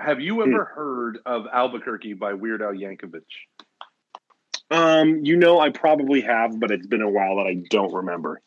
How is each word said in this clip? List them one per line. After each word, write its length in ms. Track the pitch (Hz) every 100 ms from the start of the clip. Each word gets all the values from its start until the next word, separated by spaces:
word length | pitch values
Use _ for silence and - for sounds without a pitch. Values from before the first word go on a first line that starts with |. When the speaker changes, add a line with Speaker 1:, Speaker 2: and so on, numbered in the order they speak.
Speaker 1:
have 200 | 151 135
you 220 | 160 226
Speaker 2:
Hmm. 100 | -
Speaker 1:
ever 120 | 226
heard 540 | 180 147 147 127 120 110
of 220 | 127 117 107
Albuquerque 640 | 123 127 120 127 110 110
by 200 | 98 104
Weird 280 | 98 113 110
Al 100 | 104
Yankovic? 500 | 98 98 95 95 80 - - - - - _ - _ _ - _ _ _ - -
Speaker 2:
Um, 540 | 165 165 160 156 160
you 120 | 147 170
know, 240 | 170 175
I 100 | 151
probably 520 | - 156 151 135 139
have, 360 | 110 117 113 113
but 120 | 113
it's 160 | 98 95
been 160 | 110
a 80 | 104
while 260 | 101 95 98
that 100 | 95
I 80 | 90 87
don't 220 | 107 95
remember. 480 | 92 92 87 78 -